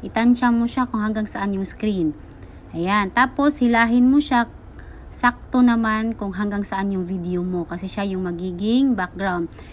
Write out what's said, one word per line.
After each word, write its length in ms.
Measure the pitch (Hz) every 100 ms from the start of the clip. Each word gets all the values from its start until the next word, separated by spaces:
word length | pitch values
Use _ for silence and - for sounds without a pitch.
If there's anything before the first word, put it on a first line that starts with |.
Itansya 480 | 202 - 233 240 247
mo 160 | 233
siya 240 | 233 262 247
kung 160 | 220
hanggang 240 | 214 214 214
saan 240 | - 202
yung 160 | 196 190
screen. 480 | - 214 190 156 151 - - - - -
Ayan. 400 | 165 180 208 190
Tapos, 480 | 240 262 269 285 285
hilahin 480 | 240 233 233 240 254
mo 80 | 285
siya 320 | 294 247 226 - - - - - -
sakto 480 | - 247 247 - 254
naman 560 | 247 226 226 214 226 220
kung 160 | 202
hanggang 320 | 185 208 202
saan 240 | 196 196 196
yung 160 | 190
video 400 | 175 185 175 180
mo. 240 | 180 180 165
Kasi 160 | 175
siya 240 | 190 - 196
yung 160 | 185
magiging 720 | 180 170 185 175 214 247 269 220
background. 560 | 202 180 196 175 330 - -